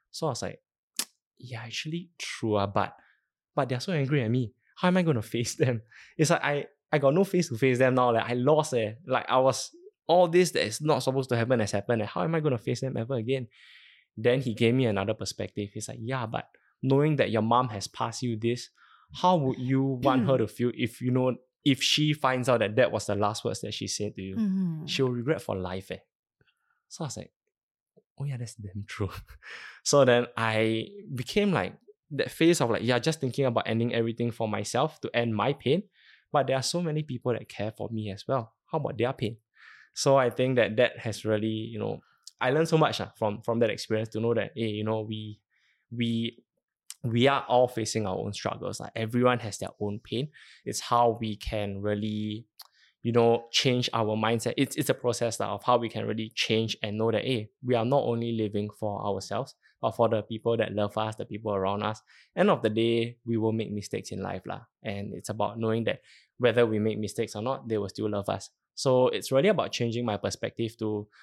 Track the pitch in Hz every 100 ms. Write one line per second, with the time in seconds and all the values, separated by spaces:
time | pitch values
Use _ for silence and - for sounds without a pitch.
0 | _ - 160 120 - - _ _ _ -
1 | - _ _ _ 123 117 117 110 156 170
2 | 180 - - - 113 104 101 101 95 -
3 | _ _ _ _ _ - 131 123 - 170
4 | 135 147 110 123 117 - _ - 185 185
5 | 165 127 101 117 117 - 131 117 - -
6 | - - 151 175 139 147 - _ _ 151
7 | 139 156 190 185 165 113 131 123 131 127
8 | 123 113 117 123 127 151 147 123 107 113
9 | - 127 - 127 131 123 - - - -
10 | - 175 175 175 175 - 92 117 151 127
11 | 131 135 127 120 117 127 107 104 98 117
12 | 104 - 175 165 151 120 - 123 131 123
13 | 113 131 110 131 123 _ - - - _
14 | _ - 120 131 123 107 117 127 123 98
15 | 98 110 101 - 104 - 101 110 110 120
16 | 113 131 113 113 - _ _ _ 131 135
17 | 151 147 101 110 110 117 127 110 - -
18 | 117 113 123 110 113 120 - _ _ _
19 | _ - 180 180 131 127 127 135 135 131
20 | 135 131 120 131 107 - 120 - 120 -
21 | 123 127 127 120 _ _ 147 131 - -
22 | 151 151 131 131 123 120 101 110 123 107
23 | - 101 104 110 117 107 110 - - -
24 | 104 - 95 95 202 190 180 160 - -
25 | 131 123 117 160 - 101 90 95 - -
26 | _ _ _ _ _ _ _ _ _ -
27 | 156 - - _ _ _ _ _ _ _
28 | _ - 143 127 120 - 101 104 101 -
29 | 98 - - - - - - - - 143
30 | 127 120 120 - 113 110 113 110 113 143
31 | - 131 127 - 202 156 90 - _ _
32 | _ 139 - - 165 175 127 104 117 123
33 | 156 - 131 117 131 117 - 113 120 117
34 | 117 117 120 113 110 104 104 117 151 -
35 | - 120 117 107 113 151 120 160 - _
36 | _ _ _ 147 131 131 127 175 175 151
37 | 151 127 127 110 117 - 104 - 104 110
38 | 107 98 - 131 113 _ _ 160 143 -
39 | 120 135 113 113 _ _ - - _ -
40 | 143 135 127 117 127 127 104 110 123 -
41 | 117 110 110 107 110 110 113 113 107 101
42 | - _ - - 127 143 160 160 147 104
43 | 95 - 107 104 - 117 117 104 - 110
44 | 110 110 113 117 101 - 113 104 107 110
45 | 107 110 107 107 _ _ _ _ _ 117
46 | 117 113 113 - _ _ _ _ - -
47 | 120 117 131 139 - 120 127 - 110 113
48 | 104 95 107 101 - - 98 104 - -
49 | 113 120 123 120 113 - 95 - 104 104
50 | - 110 147 - - - - 113 - 120
51 | 120 110 113 101 - 107 101 98 101 104
52 | 107 107 107 107 117 - - _ _ _
53 | 117 117 117 117 - - 135 123 123 117
54 | 107 107 110 117 - - 131 - - 127
55 | 123 113 117 110 104 101 - 123 117 110
56 | 110 110 110 - - 110 113 - 107 107
57 | 113 110 113 127 110 _ 123 120 113 139
58 | 120 117 117 113 107 104 104 - 107 101
59 | 104 98 - 104 143 - _ _ 117 -
60 | 117 110 104 110 117 113 104 101 104 110
61 | 110 110 104 107 113 101 95 101 104 110
62 | - _ _ - 196 151 113 107 113 117
63 | 117 120 117 113 110 110 101 104 95 107
64 | 98 101 95 95 90 98 117 _ - 101
65 | 101 - - 110 104 113 113 113 110 -
66 | - - _ - 123 113 120 107 110 110
67 | 107 - 110 104 113 135 117 107 101 -
68 | 107 104 98 101 - _ _ - 135 127
69 | 127 101 - 131 180 185 110 - 117 117
70 | 120 104 110 - 107 - 117 - 110 107
71 | 104 _